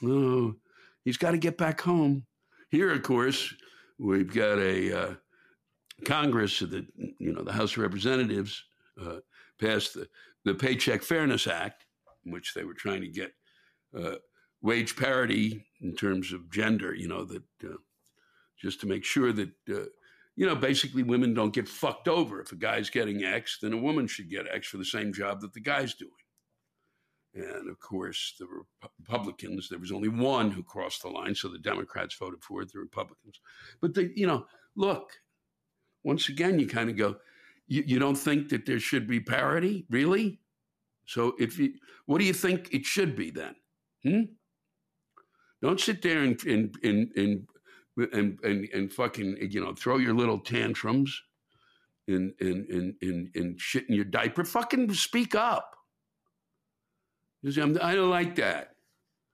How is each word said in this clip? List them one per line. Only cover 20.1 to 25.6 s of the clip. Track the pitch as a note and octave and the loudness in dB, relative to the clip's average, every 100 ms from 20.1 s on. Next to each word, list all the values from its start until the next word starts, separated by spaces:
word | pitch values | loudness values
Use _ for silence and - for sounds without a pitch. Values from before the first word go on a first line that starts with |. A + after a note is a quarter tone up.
| _ _ - | _ _ -2
you | F#3+ | 0
know, | C3 | 2
basically | C3 C#3 C#3 C3 | 2 2 0 0
women | A#2+ B2 B2 | 2 4 4
don't | A2+ G#2+ | 2 0
get | A#2+ G#2 | 0 -4
fucked | - C#3+ - E3+ | -4 -4 -2 0
over. | E3+ B2+ F#2+ | 2 0 -4
If | - | -12
a | - | -6
guy's | A2+ A2 G#2 | -2 -2 0
getting | B2 G#2+ G2+ | 0 0 -2
X, | F#2+ A2+ - - | -2 -2 -4 -6
then | A2 | -4
a | A2+ | -2
woman | C#3 D#3 A#2 | 0 0 0
should | - E2+ | -4 -8
get | F#2+ F2+ | -8 -6
X | G2 - | -8 -8
for | G2 | -8
the | F#2+ | -6
same | A2 G#2 | -4 -4
job | F#2+ G2 G2 | -4 -4 -6
that | G2+ | -10
the | A#2 | -8